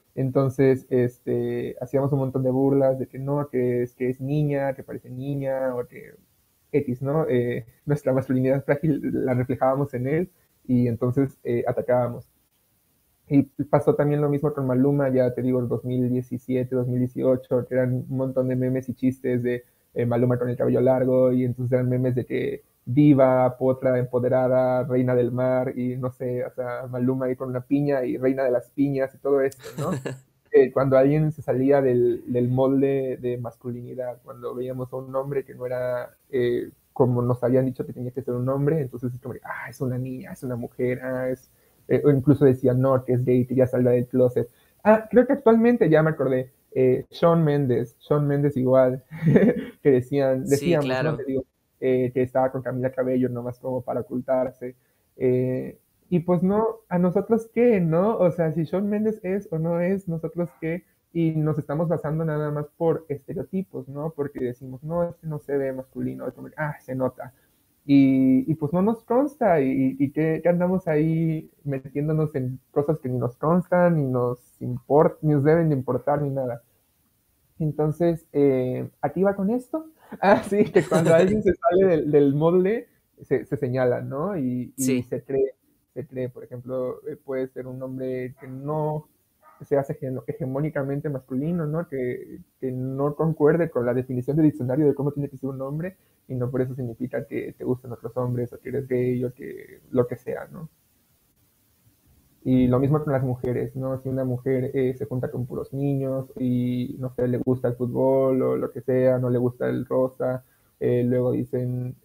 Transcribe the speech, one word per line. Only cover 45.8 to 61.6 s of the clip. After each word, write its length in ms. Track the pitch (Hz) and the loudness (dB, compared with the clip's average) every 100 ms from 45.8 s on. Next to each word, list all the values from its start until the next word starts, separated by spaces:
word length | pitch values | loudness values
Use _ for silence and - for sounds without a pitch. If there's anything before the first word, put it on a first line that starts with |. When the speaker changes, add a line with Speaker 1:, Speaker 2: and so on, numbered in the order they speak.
| 165 | 6
Speaker 1:
ya 140 | 156 | 6
me 60 | 156 | 4
acordé, 420 | 151 131 127 127 _ _ | 2 0 0 -4 _ _
eh, 320 | 131 131 131 - | 2 2 2 -2
Shawn 320 | - 170 170 | 0 4 4
Mendes, 540 | 151 143 135 120 123 _ | 4 2 2 0 -2 _
Shawn 280 | - 147 143 | -2 0 2
Mendes 280 | 143 143 127 | 2 0 0
igual, 460 | 127 131 127 135 - | 4 4 4 2 -8
<laughs> 720 | 156 160 - 208 - - - | -2 4 6 6 2 -4 -2
que 80 | 147 | 2
decían, 580 | 127 120 143 135 131 131 | 4 2 0 0 0 0
Speaker 2:
Sí, 0 | |
Speaker 1:
decíamos, 520 | 139 - 151 131 131 | 0 2 2 2 0
¿no? 120 | 127 | -2
Speaker 2:
claro. 40 | - | -4
Speaker 1:
Te 80 | |
digo, 200 | 135 131 - _ _ - | -4 -6 -6 _ _ -4
eh, 320 | 131 127 123 | 0 2 0
que 80 | 131 | 0
estaba 300 | 127 131 131 | 0 0 0
con 100 | 135 | -2
Camila 300 | 123 127 131 | -6 -4 -4
Cabello 360 | 131 127 127 127 | -2 -2 0 0
nomás 300 | 120 123 127 | -2 -8 -8
como 240 | 131 127 | -8 -6
para 180 | 123 123 | -6 -6
ocultarse, 720 | 113 127 127 127 127 - 123 127 _ _ _ - | -6 -6 -2 -2 -2 -6 -12 -14 _ _ _ -4
eh, 640 | 127 127 127 127 131 - _ _ - | 0 0 0 -4 -8 -12 _ _ -4
y 100 | 175 | -2
pues 220 | 175 180 | 0 0
no, 380 | 185 208 226 - - | 2 0 0 -4 -4
¿a 100 | 175 | 0
nosotros 500 | 180 190 202 220 - | 2 0 0 0 0
qué, 280 | 226 240 202 | 2 4 4
no? 380 | 165 160 208 226 | 4 2 2 2
O 120 | 180 | 2
sea, 220 | - 160 | 2 0
si 120 | 151 | 0
Shawn 240 | 151 180 202 | -2 -2 -2
Mendes 320 | 208 220 214 | 0 -2 -2
es 240 | 180 196 202 | -4 -4 -4
o 80 | 160 | -4
no 220 | 160 170 | -2 0
es, 260 | 175 196 175 | 0 -2 -4
¿nosotros 440 | 165 160 170 170 - | -6 -6 -6 -6 -6
qué? 240 | 160 175 - _ _ | -6 -6 -10 _ _
Y 200 | 170 160 | -2 0
nos 260 | 156 151 | 2 0
estamos 300 | 151 | -2